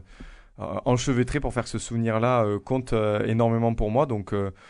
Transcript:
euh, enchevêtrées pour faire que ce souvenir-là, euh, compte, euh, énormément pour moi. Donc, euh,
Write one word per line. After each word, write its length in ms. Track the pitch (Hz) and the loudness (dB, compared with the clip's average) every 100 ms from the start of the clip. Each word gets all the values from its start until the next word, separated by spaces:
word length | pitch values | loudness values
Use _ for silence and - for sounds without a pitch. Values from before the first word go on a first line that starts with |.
| - - - - - - | -10 -18 -20 -20 -20 -12
euh, 40 | 104 98 135 | -8 -4 0
enchevêtrées 540 | 123 143 123 123 151 | 0 2 2 2 0
pour 140 | 131 | -2
faire 100 | 120 | -4
que 60 | 107 | -4
ce 100 | 110 | -6
souvenir-là, 640 | - 117 113 110 120 127 107 | -4 -2 0 2 2 2 2
euh, 140 | 104 | 0
compte, 340 | - 131 127 | -2 -4 0
euh, 320 | 113 107 104 104 | 0 2 0 0
énormément 480 | 113 117 117 117 | 2 4 4 2
pour 160 | 113 110 | 0 0
moi. 140 | 117 151 | 2 0
Donc, 260 | 107 95 | -2 -2
euh, 200 | 104 98 92 | -2 -2 -6